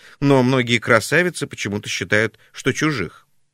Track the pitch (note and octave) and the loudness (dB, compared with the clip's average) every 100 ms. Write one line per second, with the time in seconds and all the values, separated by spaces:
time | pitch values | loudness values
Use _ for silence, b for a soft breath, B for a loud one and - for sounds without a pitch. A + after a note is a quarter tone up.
0 | B B C#3+ C3+ B2 C3+ A#2+ A#2 - A#2 | B B 2 4 4 2 2 0 2 2
1 | - D3+ F3+ - C3+ - G#2+ G2+ - - | 4 0 0 -4 -10 -8 -6 -6 -6 -8
2 | F#2 G#2 A2 - b - C3+ - D#3 C3 | -2 0 0 -4 b -6 -4 -2 -2 -2
3 | D#2+ - _ _ _ | -8 -10 _ _ _